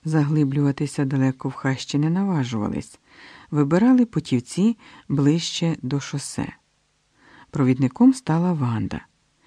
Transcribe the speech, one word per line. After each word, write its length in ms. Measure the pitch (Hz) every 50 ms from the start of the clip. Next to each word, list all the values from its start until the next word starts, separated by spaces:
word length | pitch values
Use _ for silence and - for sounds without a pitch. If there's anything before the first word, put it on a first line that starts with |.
| _
заглиблюватися 1000 | 160 156 156 147 143 156 151 151 135 135 147 143 143 139 - 151 139 - - 147
далеко 440 | 135 143 135 131 135 131 - - 135
в 40 | 131
хащі 440 | - - 139 135 131 - - - 143
не 120 | 147 160
наважувались, 880 | 165 185 196 196 185 151 131 120 123 110 101 92 - - - - - - _ _ - - - - - - - _
вибирали 540 | - 147 147 139 160 180 226 247 262 247 240
путівці 720 | 226 - 160 156 - 135 120 - - - - 190 220 233 _ - - - - - _
ближче 680 | 139 139 139 143 151 170 165 - - - 170 165 160 -
до 180 | - 127 135 139
шосе. 540 | 135 - - 139 - - - - - - - _ _ _ _ _ _ _ _ _ _ _ _ _ _ - - - - _
Провідником 600 | - - 139 127 131 127 135 123 - - 240 262 262
стала 400 | - _ - 156 165 175 180 180
Ванда. 480 | 156 135 120 117 107 107 95 - 76 - _ _ _ _ _ _ _ _